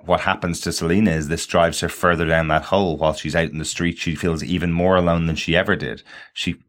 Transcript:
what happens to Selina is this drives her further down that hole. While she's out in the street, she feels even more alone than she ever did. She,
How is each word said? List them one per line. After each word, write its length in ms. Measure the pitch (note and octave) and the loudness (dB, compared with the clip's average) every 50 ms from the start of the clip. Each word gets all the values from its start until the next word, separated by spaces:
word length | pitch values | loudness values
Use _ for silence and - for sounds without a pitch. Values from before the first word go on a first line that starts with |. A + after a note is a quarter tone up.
| - | -2
what 160 | - F2 E2 - | -2 0 0 0
happens 380 | F#2+ F#2+ - - F2 E2 - | 0 -2 -2 -2 -4 -4 -4
to 120 | - F2+ E2 | -4 -4 -4
Selina 400 | - E2+ E2 F2 G2+ A2 F#2+ E2 | -2 0 0 2 2 2 2 2
is 160 | D#2+ D2+ D2 | 0 -2 -2
this 180 | D#2+ E2 - | -4 -4 -4
drives 320 | - - F2 E2+ E2+ E2 - | 0 2 2 4 2 2 -2
her 100 | - E2+ | -4 -4
further 380 | - - - F2+ F2 E2 E2+ | -2 0 2 2 2 2 2
down 220 | D#2+ D#2+ E2 D#2+ D#2 | 2 2 2 2 2
that 160 | D#2 D#2+ - | 0 0 0
hole. 320 | - F#2 G2+ G2+ F2 D#2 | 2 2 2 2 2 0
While 160 | D2 D#2+ D#2 D2+ | 0 0 0 0
she's 240 | - - - D#2+ | 0 -4 -2 0
out 140 | E2+ E2 D2+ | 0 0 -2
in 80 | C#2+ D#2+ | -2 -6
the 60 | D#2 | -8
street, 320 | - - - F2 F2 E2 | -6 -4 -4 -2 -2 -2
she 200 | - - F2 D#2 | -4 -4 -4 -4
feels 260 | - - F2 E2 D#2 D2+ | -2 -2 -2 -2 -2 -2
even 300 | - F2+ E2+ F2 F2 E2+ | -2 -2 -2 0 0 0
more 240 | E2+ F2 F#2 F#2+ | 2 4 4 4
alone 300 | F#2 F2 F2 E2+ E2+ E2 | 4 4 4 2 2 0
than 100 | E2 D#2 | 0 -2
she 180 | - - - D#2+ | -2 -2 2 2
ever 220 | E2+ F#2+ - F#2+ | 2 2 2 0
did. 260 | D2+ D2 B1 A1 - - - - - - - - | -2 -2 -6 -8 -10 -14 -20 -20 -20 -20 -16 -10
She, 240 | - - F2+ E2 - _ | -8 -6 -6 -6 -6 _